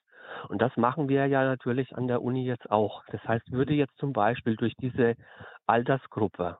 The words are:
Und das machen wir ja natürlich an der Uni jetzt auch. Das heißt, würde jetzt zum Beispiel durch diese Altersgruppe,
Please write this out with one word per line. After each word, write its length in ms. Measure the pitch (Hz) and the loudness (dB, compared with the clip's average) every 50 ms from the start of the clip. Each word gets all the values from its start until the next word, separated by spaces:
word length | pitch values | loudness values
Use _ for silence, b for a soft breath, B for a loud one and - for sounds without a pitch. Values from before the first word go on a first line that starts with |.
| _ B B B B B B B B B | _ B B B B B B B B B
Und 140 | 101 98 | -2 0
das 140 | 113 127 - | 0 0 2
machen 320 | 120 117 123 131 165 147 135 | 2 2 2 2 0 0 2
wir 180 | 139 139 139 | 2 2 2
ja 180 | 139 139 135 131 | 2 2 2 2
natürlich 520 | 135 131 127 - 127 120 131 131 - - | 2 0 -2 -2 -2 -2 -2 -2 -4 -4
an 120 | - 127 123 | -4 -2 -2
der 140 | 120 123 | -2 -2
Uni 220 | - 120 127 131 127 | 0 -2 -2 -2 -2
jetzt 240 | 127 123 - - - | -4 -4 -6 -4 0
auch. 340 | 104 107 107 101 - - - - | 2 2 2 2 -2 -8 -16 -12
Das 120 | - 110 - | -12 -10 -4
heißt, 260 | - 113 117 - - | -2 -2 -2 -2 -4
würde 220 | 123 123 139 131 151 | -2 -2 0 2 2
jetzt 220 | 147 139 - _ - | 0 0 0 _ -6
zum 140 | - 139 | -6 -2
Beispiel 440 | 131 110 101 110 120 - - 120 113 | 0 2 2 2 2 0 -2 -2 -2
durch 180 | 107 120 113 - | 0 -2 -4 -4
diese 380 | - - 127 123 - 120 117 113 B B B B B B B B B B | -4 -6 -4 0 2 2 2 2 B B B B B B B B B B
Altersgruppe, 920 | - 117 117 123 147 135 127 - - - 107 107 92 - - 90 87 87 | 2 2 2 4 2 -2 -2 -2 -6 -4 -2 -2 -2 -2 -4 -6 -6 -6